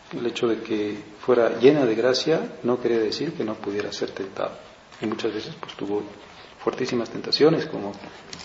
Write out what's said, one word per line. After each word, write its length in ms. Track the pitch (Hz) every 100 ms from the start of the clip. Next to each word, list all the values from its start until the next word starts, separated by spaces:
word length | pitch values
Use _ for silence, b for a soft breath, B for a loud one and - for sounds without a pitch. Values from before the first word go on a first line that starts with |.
| - 131
El 80 | 120
hecho 200 | - 120
de 140 | 110
que 380 | - 110 104 104 - -
fuera 360 | - 120 113 117
llena 280 | 123 151 120
de 100 | 110
gracia 460 | 123 123 - 160 240 -
no 180 | 120 123
quería 180 | 117 117
decir 320 | 104 107 147
que 140 | 156 110
no 80 | 107
pudiera 380 | 101 101 104
ser 180 | - -
tentada. 480 | - 98 - 98 - - - - -
Y 60 | 110
muchas 280 | 110 113
veces, 220 | 104 - -
pues, 160 | - -
tuvo 280 | 101 104 - - B B B -
fuertísimas 500 | - - 127 123 113
tentaciones, 560 | 110 - - 147 160 -
como, 280 | 107 101 - - - - -